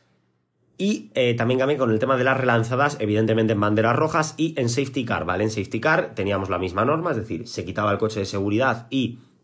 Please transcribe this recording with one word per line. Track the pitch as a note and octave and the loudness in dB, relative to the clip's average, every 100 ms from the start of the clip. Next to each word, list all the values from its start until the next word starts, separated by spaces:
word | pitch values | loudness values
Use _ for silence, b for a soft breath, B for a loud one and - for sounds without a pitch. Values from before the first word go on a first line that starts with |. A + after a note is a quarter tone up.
| B B _ _ _ _ _ - | B B _ _ _ _ _ -4
Y, | G3 G#3+ - | -2 -2 -4
eh, | - B2 A#2+ | 0 2 2
también | A#2 B2+ | 2 2
cambia | C3+ D3 | 2 2
con | B2+ | 2
el | A2 | 2
tema | B2+ C3 | 2 2
de | B2+ | 2
las | C3+ | 2
relanzadas, | B2+ A#2 A2 B2+ C#3+ C#3+ | 2 2 2 2 0 0
evidentemente | G#2+ G#2+ A2 A2 A2 | 0 2 2 2 2
en | G#2 | 2
banderas | G#2 G#2 A2+ A#2+ | 2 2 2 2
rojas | D#3 D#3+ D3+ - | 2 0 -2 -2
y | D#3+ D#3+ | -2 0
en | A#2+ | -2
safety | A#2+ C#3 C#3+ A2+ | 0 -2 -4 -4
car, | F#2 | -4
¿vale? | E2 F2+ A2 | -2 0 0
En | |
safety | G#2 F#2 A2+ | -2 -4 -2
car | D3 D#3+ - - | 0 2 0 -4
teníamos | G2 G2 G2 | -2 -2 -2
la | F2+ | -2
misma | F#2 F#2 | -2 0
norma, | A#2+ D#3+ F3 | 0 2 0
es | A#2+ | -4
decir, | - E2 - | -4 -8 -8
se | - | -10
quitaba | F2+ F#2 G#2 | -8 -2 0
el | G2+ | 0
coche | G#2+ A2 | 0 -2
de | G2 | -4
seguridad | G2+ G2 G#2 C3 A#2 - | -2 0 0 0 -2 -4
y | C3+ A#2+ A#2+ B B | -2 -2 -6 B B